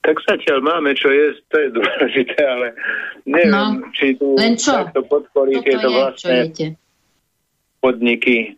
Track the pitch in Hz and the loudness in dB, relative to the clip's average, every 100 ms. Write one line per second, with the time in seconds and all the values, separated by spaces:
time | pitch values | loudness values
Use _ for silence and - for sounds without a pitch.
0 | - 156 - 196 - 139 139 170 147 135 | 0 0 -2 -2 0 0 0 0 -2 0
1 | 143 139 151 - _ 156 139 117 101 - | 2 4 2 -2 _ -2 0 -2 -4 -2
2 | 139 139 127 - 143 123 120 - - - | -2 0 -2 0 0 0 -4 -6 -8 -8
3 | - - - 151 208 202 - 131 - - | -10 -12 -2 2 4 2 0 -4 -6 -2
4 | 139 131 139 135 226 233 - 269 165 135 | -2 0 0 2 2 2 0 0 0 -4
5 | 131 147 143 139 135 135 139 127 127 123 | 0 -2 0 0 2 2 0 2 2 2
6 | 135 - 131 127 160 160 160 160 _ _ | 0 -2 -2 0 0 -4 -8 -8 _ _
7 | _ _ _ _ _ _ _ _ 127 117 | _ _ _ _ _ _ _ _ 0 2
8 | 120 117 127 117 110 | 0 0 0 0 -2